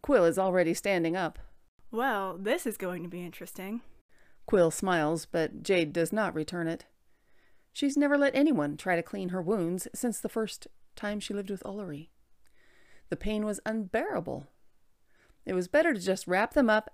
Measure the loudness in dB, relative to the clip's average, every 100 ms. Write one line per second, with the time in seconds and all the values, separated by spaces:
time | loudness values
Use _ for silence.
0 | 2 6 6 4 2 4 2 0 0 2
1 | 0 0 -4 -6 -16 -20 _ _ -8 -2
2 | 0 0 -4 -4 -2 -2 -2 -6 -6 -6
3 | -8 -10 -10 -12 -14 -12 -8 -8 -10 -20
4 | _ -20 -20 -16 2 6 6 2 0 2
5 | 2 0 -2 -2 -2 -2 0 2 2 0
6 | 0 0 -2 -2 -4 -4 -4 -4 -10 _
7 | _ _ _ -20 _ -20 _ -2 0 4
8 | 4 4 4 6 4 4 0 -2 0 0
9 | 0 -4 -4 -2 0 0 0 -2 -6 -4
10 | -4 -2 -4 -4 -4 -6 -16 -20 -20 -10
11 | -6 -6 -6 -6 -6 -8 -8 -10 -10 -10
12 | -14 _ _ -20 -20 -20 -20 -20 -20 -16
13 | -8 -4 -2 -2 -2 -4 -4 -4 -2 -2
14 | -2 -4 -6 -8 -12 _ -20 _ _ _
15 | _ _ _ _ -4 -2 2 4 4 2
16 | 0 -2 0 0 2 4 4 4 0